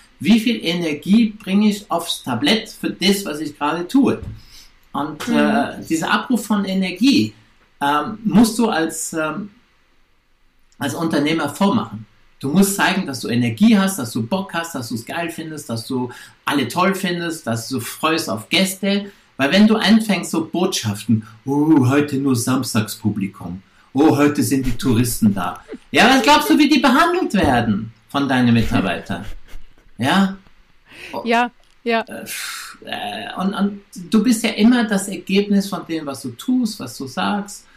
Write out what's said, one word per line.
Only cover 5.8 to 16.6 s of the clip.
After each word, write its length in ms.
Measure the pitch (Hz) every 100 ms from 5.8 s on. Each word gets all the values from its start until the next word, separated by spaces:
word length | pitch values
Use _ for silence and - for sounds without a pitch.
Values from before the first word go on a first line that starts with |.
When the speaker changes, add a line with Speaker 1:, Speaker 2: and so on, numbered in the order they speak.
| -
Speaker 1:
dieser 240 | 160 170
Abruf 340 | 214 - 240
von 200 | - 208
Energie, 680 | 190 190 185 180 262 143 110 - _ _ _ -
ähm, 360 | 143 147 143 -
musst 340 | - 202 233 -
du 120 | 226
als, 440 | 156 160 - -
ähm, 360 | 160 156 151 - _ _ _ _ _ _ _ _ _ _ _ _ -
als 160 | 143
Unternehmer 540 | 156 165 151 147 160 147
vormachen. 560 | - 196 - - 107 - _ _ -
Du 100 | 135
musst 260 | 170 196
zeigen, 300 | - 160 190
dass 140 | 160 123
du 60 | 104
Energie 500 | 120 120 107 220 208
hast, 220 | 196 190
dass 120 | 117
du 140 | 127
Bock 280 | 113 190 190
hast, 220 | 170 165
dass 140 | 135 117
du's 160 | 113
geil 240 | - 160 170
findest, 400 | 160 160 151 -
dass 160 | 113 -
du 240 | 127 120 - - _
alle 220 | - 143